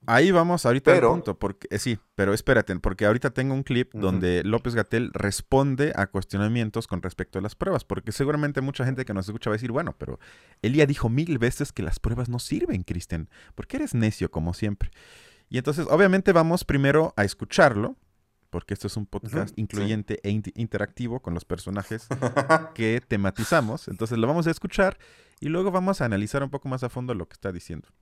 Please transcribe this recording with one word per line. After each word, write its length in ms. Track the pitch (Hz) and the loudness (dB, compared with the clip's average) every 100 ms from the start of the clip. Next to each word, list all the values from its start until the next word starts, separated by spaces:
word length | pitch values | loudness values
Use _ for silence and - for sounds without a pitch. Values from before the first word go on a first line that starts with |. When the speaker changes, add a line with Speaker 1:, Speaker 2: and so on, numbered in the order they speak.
| - | 4
Speaker 1:
Ahí 260 | 117 170 | 4 6
vamos 340 | 180 170 175 123 | 6 4 2 2
ahorita 240 | 127 151 | 4 6
al 60 | 175 | 6
Speaker 2:
Pero 160 | 117 | 6
Speaker 1:
punto, 260 | 170 131 95 | 2 -2 -4
porque, 300 | 98 98 - | -6 -6 -8
eh, 80 | 101 | -6
sí, 180 | - 110 _ - | -4 -4 _ 0
pero 180 | 98 | 2
espérate, 400 | 101 - 117 101 90 | 2 4 4 4 -2
porque 260 | 107 92 104 | -2 2 2
ahorita 240 | 117 135 | 4 0
tengo 240 | 120 131 | -2 -2
un 80 | 135 | -2
clip 320 | 139 123 127 | -2 -2 -2
Speaker 2:
Ujú. 80 | 110 | -2
Speaker 1:
donde 400 | 95 92 90 90 | 0 2 2 0
López-Gatell 720 | 92 113 123 117 101 117 120 | 0 0 0 -2 0 -2 -2
responde 800 | - 101 - - 135 139 131 147 | -4 -4 -4 0 2 2 0 -2
a 140 | - 98 | 0 -2
cuestionamientos 800 | 98 - 98 104 120 110 113 - | -2 -4 -2 0 0 -2 -4 -6
con 140 | 92 | -6
respecto 360 | 90 - 92 95 | -6 -8 -6 -6
a 40 | |
las 120 | 101 | -6
pruebas, 300 | - 190 160 | -6 -2 -2
porque 260 | - 196 - | -4 -8 -6
seguramente 500 | - 139 147 147 143 | -4 -2 0 -2 -2
mucha 240 | 135 139 | -4 -2
gente 200 | 127 127 | -4 -4
que 100 | 127 | -4
nos 140 | 101 95 | -4 -4
escucha 220 | 107 - | -6 -4
va 40 | |
a 40 | 107 | -4
decir, 120 | 123 | -2
"Bueno, 240 | 120 170 - | -4 -6 -8
pero 220 | - - - - _ _ | -12 -12 -16 -20 _ _
él 120 | 139 | 0
ya 120 | 135 240 | 4 4
dijo 220 | 160 113 | 4 0
mil 300 | 123 170 139 | 0 0 0
veces 340 | 117 - 143 | 0 0 -6
que 120 | - | -6
las 160 | 98 - | -4 -2
pruebas 280 | - 117 117 | -2 -4 -4
no 120 | 120 | -6
sirven, 420 | - - 349 104 | -4 -4 -2 -4
Cristian, 460 | 87 87 - 82 80 _ - | -4 -8 -6 -8 -8 _ -20
¿por 140 | - - | -16 -10
qué 80 | 277 | -6
eres 180 | 302 | -4
necio 380 | 123 110 - 90 | 0 0 0 -4
como 200 | - 82 | -2 -4
siempre?". 360 | 95 107 101 - - - - - _ _ | -2 -4 -2 -6 -6 -20 -20 -20 _ _
Y 100 | 123 | -4
entonces, 280 | 131 151 156 | -2 -2 2
obviamente, 420 | 156 196 190 190 | 6 6 6 6
vamos 320 | 170 165 175 | 6 6 2
primero 480 | - 139 139 147 160 - | 0 2 4 4 2 0
a 80 | |
escucharlo, 720 | 101 - 104 - 156 104 107 269 _ _ _ _ _ | -2 -2 -4 4 6 6 -2 -6 _ _ _ _ _
porque 260 | 85 - | -12 -8
esto 120 | 101 101 | -8 -6
es 100 | 110 | -8
un 80 | 101 | -8
podcast 280 | 101 113 | -10 -6
Speaker 2:
Ujú, 140 | 120 - | -6 -6
sí. 60 | - | -6
Speaker 1:
incluyente 640 | 107 101 101 107 104 110 | -6 -4 -2 -4 -4 -6
e 80 | 101 | -2
inti-, 220 | 104 101 - | -4 -4 -8
interactivo 640 | 113 101 104 - 120 123 | -6 -4 -6 -6 -8 -8
con 120 | - | -6
los 100 | 87 - | -8 -6
personajes 600 | 87 - 98 95 110 - | -8 -6 -8 -6 -10 -8
Speaker 2:
<laughs> 680 | 131 127 131 135 156 160 | -4 0 0 4 2 2
Speaker 1:
que 260 | - 113 120 _ | -4 0 0 _
tematizamos. 840 | 107 98 92 110 165 113 120 - | 0 0 -2 0 2 2 -4 -10
Entonces 300 | 92 110 117 | -6 -4 0
lo 80 | 113 | 2
vamos 200 | 160 165 | 2 0
a 40 | |
escuchar 480 | 165 - - 190 - - - _ _ | -2 -4 0 0 0 -18 -20 _ _
y 80 | 147 | -4
luego 220 | 165 190 | -2 0
vamos 300 | 185 185 190 | 0 0 0
a 20 | 123 | 0
analizar 360 | 98 107 139 | 0 -2 -4
un 80 | 139 | -4
poco 180 | 139 135 | -6 -6
más 140 | 131 | -6
a 60 | 123 | -6
fondo 240 | - 127 | -6 -6
lo 120 | 110 85 | -6 -8
que 40 | |
está 160 | - 98 | -8 -8
diciendo. 360 | 90 - 82 - _ | -8 -10 -14 -14 _